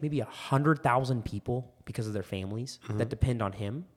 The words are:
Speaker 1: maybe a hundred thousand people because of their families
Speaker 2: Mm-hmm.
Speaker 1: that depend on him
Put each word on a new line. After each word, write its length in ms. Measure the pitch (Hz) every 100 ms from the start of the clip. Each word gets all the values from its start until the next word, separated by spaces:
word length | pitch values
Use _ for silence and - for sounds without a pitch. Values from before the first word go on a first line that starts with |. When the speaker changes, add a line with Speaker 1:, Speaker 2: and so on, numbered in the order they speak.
Speaker 1:
maybe 180 | 151 147
a 40 | 113
hundred 560 | - - 135 147 151
thousand 420 | 131 123 131 127
people 480 | 107 101 - 123 123 - -
because 200 | - 107
of 60 |
their 100 | 104
families 560 | 92 98 95 110 131 -
Speaker 2:
Mm-hmm. 140 | - 107
Speaker 1:
that 100 | 120
depend 320 | 127 127 120
on 120 | 101
him 340 | 95 101 131 180